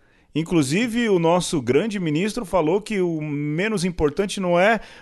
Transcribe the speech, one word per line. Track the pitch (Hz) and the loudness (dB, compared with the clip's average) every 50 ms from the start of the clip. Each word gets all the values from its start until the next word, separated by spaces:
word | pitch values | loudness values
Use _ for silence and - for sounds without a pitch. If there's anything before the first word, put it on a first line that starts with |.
| _ _ _ _ _ _ - | _ _ _ _ _ _ -6
Inclusive, | 147 165 - 180 165 143 127 147 196 247 240 214 240 240 220 | -6 -2 0 2 2 2 2 0 0 0 0 0 0 0 2
o | 196 175 | 2 2
nosso | 165 165 175 180 160 - - 160 | 4 2 2 2 0 -2 -4 -2
grande | 120 113 123 143 233 233 202 208 | 0 2 2 2 2 0 -2 -4
ministro | 175 160 147 156 190 214 202 247 233 | -2 -2 0 0 -2 -2 -4 -6 -6
falou | 170 - 185 156 147 180 208 | -2 0 0 2 2 0 0
que | 208 - 220 196 | -2 -2 -2 -2
o | 180 175 165 156 | -2 -2 -2 -4
menos | 151 151 147 147 147 147 151 160 190 220 220 185 165 | -6 -6 -6 -4 -4 -4 -2 -2 -2 -2 -2 -2 -2
importante | 185 170 - 160 147 147 - 196 202 - 202 | -2 -2 0 0 0 0 0 -4 -4 -4 -4
não | 190 180 175 175 | 0 2 4 4
é | 185 214 233 208 - - - - | 6 4 4 2 -2 -8 -18 -20